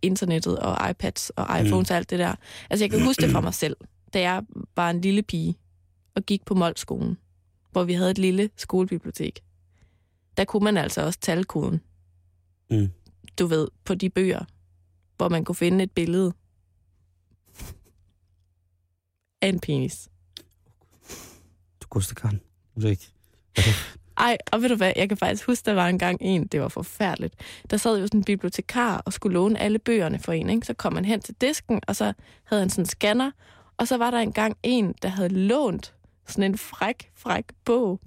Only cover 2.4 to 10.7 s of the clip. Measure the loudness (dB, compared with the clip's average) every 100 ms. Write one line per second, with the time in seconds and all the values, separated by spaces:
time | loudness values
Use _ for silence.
2.4 | -12 -16 -4 0 2 2 2 2 2 2
3.4 | 0 -2 -4 -6 -14 _ -6 -2 0 -2
4.4 | -6 -14 -8 -2 0 2 2 2 0 -2
5.4 | -2 -4 _ _ _ _ _ -6 -2 -2
6.4 | 0 2 2 -2 -8 -4 -2 -4 _ _
7.4 | _ _ _ -2 0 2 2 2 2 2
8.4 | 0 -4 -2 0 0 -2 -6 -8 -8 -8
9.4 | _ _ _ _ _ _ _ _ _ -4
10.4 | 0 2 2